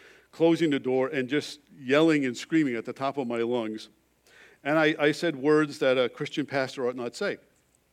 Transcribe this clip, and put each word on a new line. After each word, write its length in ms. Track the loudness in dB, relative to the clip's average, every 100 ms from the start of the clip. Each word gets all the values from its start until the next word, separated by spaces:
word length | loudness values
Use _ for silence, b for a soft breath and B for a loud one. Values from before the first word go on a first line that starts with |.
| B B B
closing 380 | 0 2 4 2
the 100 | 0
door 300 | 0 0 0
and 180 | -2 -2
just 320 | -4 -4 -14 _ -10
yelling 480 | 0 4 4 4 0
and 100 | -6
screaming 400 | -2 0 0 -2
at 100 | -6
the 80 |
top 240 | -6 -4 -4
of 100 | -4
my 120 | -2
lungs. 500 | 0 -2 -4 -8 -14 _ _ _ B B B B
And 140 | -2 2
I, 180 | 2 2
I 120 | 0
said 240 | 2 -2 0
words 440 | 4 4 2 0
that 180 | 2 2
a 100 | 0
Christian 380 | -2 -8 -6 -4
pastor 420 | -2 -4 -4 -4
ought 80 | -4
not 200 | -8 -6
say. 220 | -6 -6 _ _ _ _ _